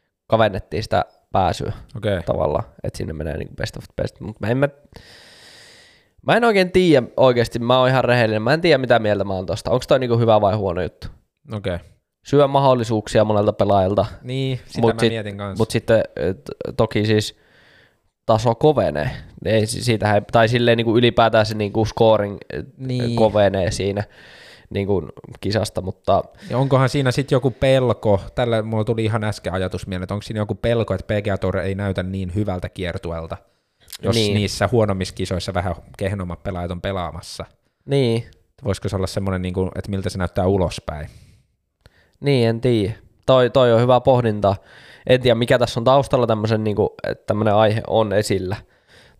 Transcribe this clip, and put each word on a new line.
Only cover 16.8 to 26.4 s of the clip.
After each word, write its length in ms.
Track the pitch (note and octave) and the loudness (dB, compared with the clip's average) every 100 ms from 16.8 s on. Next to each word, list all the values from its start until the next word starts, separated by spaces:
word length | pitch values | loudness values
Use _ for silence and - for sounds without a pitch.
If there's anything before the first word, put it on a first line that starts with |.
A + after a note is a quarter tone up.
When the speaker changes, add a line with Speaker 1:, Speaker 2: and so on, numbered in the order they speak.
| A2 A2 G#2+ | -2 0 0
Speaker 1:
siis 340 | G#2+ - - _ _ _ _ _ _ _ _ - | 0 -2 -8 _ _ _ _ _ _ _ _ 0
taso 280 | A2 A#2 A#2 | 2 2 2
kovenee. 540 | D3+ C3 F2 D2 B2+ - - - - | 2 4 2 0 -4 -8 -14 -8 -2
Ei 200 | A2 A2 | 0 0
si-, 180 | - | -2
siitähän 320 | A#2+ G#2+ G#2 G#2 | -2 0 0 0
ei, 60 | - | 2
tai 160 | A#2 A2+ | 2 2
silleen 300 | A#2+ A#2+ A#2 | 2 2 2
niinku 200 | A2+ A2 | 2 2
ylipäätään 480 | A#2+ - A2+ A2 G#2+ | 4 4 4 4 0
se 100 | G#2+ | -2
niinku 300 | G#2 A2 A2 | -4 -2 -2
scoring, 520 | - A2+ G#2+ G2+ G2 - | 2 4 4 0 -8 -12
eh, 100 | D2 - - | -12 -12 -12
Speaker 2:
Niin. 380 | C3 B2+ A#2+ A2+ | -8 -4 -2 0
Speaker 1:
kovenee 560 | G#2+ G#2 G2+ G2 F2+ | 2 4 2 2 -2
siinä 320 | F#2+ G2 G2+ - - - - - - - | -2 -4 -4 -6 -12 -20 -20 -20 -20 -10
niinku 380 | G2+ G2 F#2+ D2+ - - - | -6 -2 -2 -4 -12 -20 -10
kisasta, 400 | F#2+ G#2+ G#2+ - | -4 -2 -2 -6
mutta 420 | F#2 - - F#2+ - - | -8 -6 0 0 0 -10